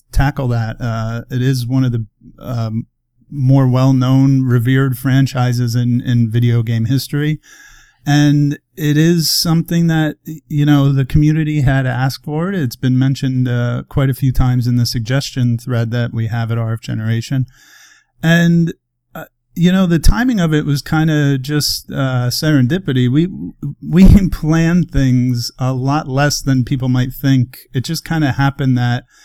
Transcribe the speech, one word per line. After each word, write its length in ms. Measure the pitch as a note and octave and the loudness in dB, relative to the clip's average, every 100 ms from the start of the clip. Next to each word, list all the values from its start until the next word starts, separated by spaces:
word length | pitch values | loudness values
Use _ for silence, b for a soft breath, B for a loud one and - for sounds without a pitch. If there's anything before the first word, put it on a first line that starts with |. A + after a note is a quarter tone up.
| - | -4
tackle 340 | - C#3 - C3 | 0 0 0 -4
that. 320 | A#2 A2+ A2 | -2 -4 -6
Uh, 420 | A#2+ A2+ A2+ A#2 - | -6 -4 -6 -8 -6
it 140 | B2+ | -2
is 240 | B2+ C3 A#2+ | -2 -2 -2
one 160 | C3 | 0
of 80 | C3 | 0
the, 160 | A#2+ A2 _ - - | -2 -6 _ -20 -18
um, 480 | - B2 A2+ A2 - _ _ _ _ | -10 -6 -4 -6 -8 _ _ _ _
more 340 | C#3+ B2+ C3+ C3 | -2 2 4 4
well-known, 760 | B2+ C3 C3 B2+ C3 C3+ C3+ | 2 2 2 2 2 4 2
revered 540 | C3 B2 A#2 C3+ C3+ B2 | 2 0 2 0 0 -2
franchises 800 | C3+ C3+ C3+ C3 B2 A#2+ B2 | -2 0 0 -2 -2 -2 -2
in, 260 | A#2+ A#2+ A#2+ | -2 0 -2
in 280 | B2+ A#2+ A2+ | 0 0 0
video 320 | A#2+ A#2+ A#2 | 0 0 0
game 220 | A2+ A2+ | 0 -2
history. 560 | A2+ C3+ - D3 D3+ D3+ b b b b b b - | -2 -2 -2 -4 -4 -6 b b b b b b 0
And 520 | C#3+ D3 C#3+ C#3+ D3 _ | 2 4 4 0 -2 _
it 220 | - D3 D3 | -6 -2 2
is 320 | D#3+ F3 D3+ | 2 2 0
something 600 | - E3+ E3 E3 E3+ E3+ | -2 0 0 0 0 2
that, 280 | D#3+ D#3 - - D#3 - | 0 -2 -4 -12 -16 -6
you 180 | D3+ | 0
know, 280 | D3 D3 C#3 | 2 4 4
the 120 | C3+ | 2
community 560 | C3 D#3 D3+ D#3 D3+ D3+ | 2 2 2 2 0 0
had 240 | C3 C3+ | 0 0
asked 400 | B2+ B2 C3+ - | 0 -2 -2 -4
for 240 | - D3+ F3 | -8 -6 -4
it. 60 | |
It's 220 | G3 C3 - | -4 -4 -4
been 220 | C3 B2+ | 0 2
mentioned, 480 | C3+ C3+ C3+ B2+ B2 | 2 0 -2 -2 -2
uh, 360 | A#2+ A#2+ B2 - | -2 -2 -4 -4
quite 180 | - C3+ | -2 0
a 60 | |
few 180 | B2+ C3+ | 0 0
times 340 | B2 B2+ B2+ A#2 | 2 2 0 0
in 100 | B2 | 0
the 100 | A#2+ | -2
suggestion 720 | B2 A2 C3+ - - A#2+ A#2 | -4 -4 -4 -4 -2 -2 -2
thread 320 | - A#2+ A#2 | -4 -4 -2
that 240 | A#2+ A#2 | -4 -4
we 140 | A#2 A2+ | -4 -4
have 220 | A#2 A#2 | -4 -4
at 60 | A#2 | -4
R 160 | A2+ | -4
F 80 | A2+ | -6
Generation. 640 | - A#2 A2 A2+ - C3+ A#2+ b b b b b b _ | -8 -6 -4 -4 -2 -4 -4 b b b b b b _
And, 500 | D#3+ E3+ E3+ E3+ E3 - _ _ _ | 0 2 4 2 0 -4 _ _ _
uh, 120 | - - _ _ | -18 -18 _ _
you 160 | - F3 | -2 2
know, 120 | F#3+ | 2
the 140 | F#3 E3 | 2 4
timing 420 | - G#3 B3+ A3+ | 4 4 0 0
of 140 | E3+ | 0
it 100 | D3+ | 0
was 160 | D3+ C#3+ | 0 -4
kinda 560 | - D#3+ D#3+ D3+ C#3+ C#3 | -2 0 2 2 2 0
just, 540 | C3 D3 - - - | -2 -2 -2 -6 -8
uh, 400 | C3+ C3+ B2+ B2 | -4 -2 -2 -2
serendipity. 800 | - D#3 D3 B2 F3 - B2+ B2 | -2 0 2 2 0 -2 0 2
We, 180 | C#3 F3+ C#2+ F2 - C#3+ - C#3+ | 2 0 -4 -12 -10 -12 -10 -2
we 420 | D#3 F#3+ F#3 F#3+ | 6 8 8 6
<laughs> 20 | |
planned 600 | - D3+ D#3+ E3 F3 D#3 | -2 0 2 2 2 0
things 600 | C#3 C3+ B2+ B2 A#2+ A#2+ - | 0 2 2 2 -2 -6 -6
a 160 | B2+ | -4
lot 340 | C3 C3 C#3+ - | -2 -2 -2 -2
less 320 | C3 C#3+ - | -2 0 -2
than 240 | C#3 C3 | 0 0
people 240 | A#2+ C#3 B2+ | 0 -2 0
might 240 | B2+ B2+ | 0 -2
think. 460 | C3 C#3 C3+ A#2+ - - | -2 0 2 0 -6 -10
It 80 | C3+ | -8
just 220 | - D#3+ - | -6 -8 -4
kinda 260 | E3 D3 | -2 0
happened 460 | A#2+ C#3 - C3+ B2 | 0 -2 -2 -2 0
that, 260 | B2 A#2+ - b | 0 -2 -6 b